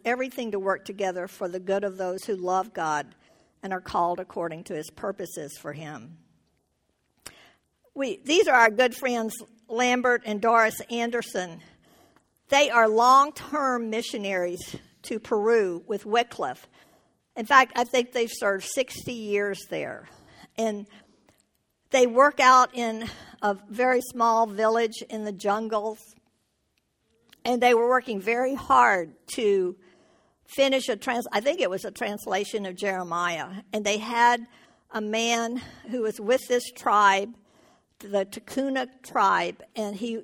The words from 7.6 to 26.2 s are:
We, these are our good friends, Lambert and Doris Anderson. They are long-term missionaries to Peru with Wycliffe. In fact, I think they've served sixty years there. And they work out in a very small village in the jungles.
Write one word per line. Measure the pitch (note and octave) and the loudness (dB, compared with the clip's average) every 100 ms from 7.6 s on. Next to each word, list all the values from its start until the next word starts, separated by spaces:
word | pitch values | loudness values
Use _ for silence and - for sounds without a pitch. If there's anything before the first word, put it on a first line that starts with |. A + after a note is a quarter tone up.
| _ _ _ | _ _ _
We, | C#4 C4 - | -6 -6 -4
these | - F4 E4+ | 2 2 6
are | |
our | B3+ A3+ | 6 6
good | G#3 B3 | 4 0
friends, | A#3 C4 A#3 A3 - - _ - | 0 -4 -4 -4 -8 -18 _ -6
Lambert | A#3 B3 B3 B3 A#3+ A3 | -2 0 2 2 0 -2
and | G#3 | -2
Doris | A3+ A#3 A3 G#3+ - | 4 4 4 0 -6
Anderson. | A#3 A#3 A#3 - F#3+ F3+ E3 - _ _ _ _ _ _ _ - | -4 -4 -4 -6 -8 -8 -12 -20 _ _ _ _ _ _ _ 0
They | C#4 C#4+ | 2 4
are | A#3 A3 | 6 6
long-term | A3 B3 C4+ C#4+ - - D4 C4+ A#3+ A3 | 6 8 8 6 -2 -6 -2 0 -2 -2
missionaries | A3 A3+ A3+ G3 F#3+ F3 F3 - - - _ | -6 -6 -6 -4 -2 -2 -6 -12 -16 -18 _
to | - A3 | -10 -10
Peru | - G#3+ G#3+ A#3 F#3+ E3+ F3+ | -4 0 2 2 2 -2 -6
with | G3+ | -8
Wycliffe. | G#3+ A#3 A#3+ - C#3 - - _ _ _ _ _ _ A#3+ | -2 -2 -2 -6 -8 -8 -16 _ _ _ _ _ _ -10
In | A3 | 4
fact, | C4+ B3+ - | 6 6 0
I | |
think | B3 B3+ B3 | -2 -2 -2
they've | B3 A#3 | -4 -6
served | - G#3 F#3+ | -4 -4 -4
sixty | - C#4 B3+ - C4+ | -4 -6 -6 -8 -10
years | A#3 G#3+ G3+ G3+ F#3+ - | -10 -4 -2 -2 -6 -10
there. | D#3+ C#3 - - - _ - - - | -8 -8 -12 -18 -20 _ -20 -16 -6
And | A3+ G#3 G3+ - _ _ _ _ _ _ _ _ _ | -6 -6 -12 -20 _ _ _ _ _ _ _ _ _
they | C4 B3 | 4 4
work | A#3 C#4+ C#4+ | 6 4 6
out | B3+ B3+ B3+ | 8 8 6
in | B3 A3+ A3 A3+ - - - | 0 -4 -4 -10 -14 -20 -4
a | G#3 G3 - | -4 -4 -6
very | A3 B3+ B3 | 0 2 2
small | B3 A#3+ A#3 A3+ A3+ | -2 0 2 4 2
village | G3+ A3 A3+ A3+ A3+ - | 0 2 2 0 -4 -12
in | A3 | -8
the | G#3 | -8
jungles. | F#3+ G3+ G#3+ A3 A3 A3 A3 - _ | -4 -2 -2 -2 -4 -4 -8 -16 _